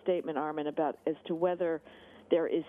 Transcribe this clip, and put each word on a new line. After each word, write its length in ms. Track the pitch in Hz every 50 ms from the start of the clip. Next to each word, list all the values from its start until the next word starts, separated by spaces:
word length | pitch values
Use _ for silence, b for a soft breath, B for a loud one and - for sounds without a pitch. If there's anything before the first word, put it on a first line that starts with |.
statement, 340 | - - 180 170 - 156 156
Armin, 300 | 135 151 151 151 156 147
about 320 | 151 151 - 156 143 - - -
as 80 | - 156 - -
to 80 | - 175
whether 460 | 160 175 180 180 175 180 165 165 156 - B B B B B B B B B
there 160 | - 170 165
is, 180 | - - 165 156